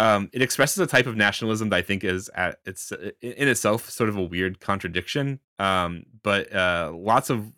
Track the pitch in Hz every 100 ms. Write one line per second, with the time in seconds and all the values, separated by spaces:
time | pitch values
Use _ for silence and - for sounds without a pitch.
0 | 110 104 98 123 127 - 147 - 180 127
1 | 127 110 101 98 110 110 110 92 90 98
2 | 95 92 98 - 90 - - 95 - -
3 | 95 - 120 120 139 120 110 107 - -
4 | 113 104 90 87 92 92 - 98 90 85
5 | 90 143 139 135 _ _ 98 95 87 87
6 | - - - 101 - 101 90 87 80 82
7 | 98 120 - 123 107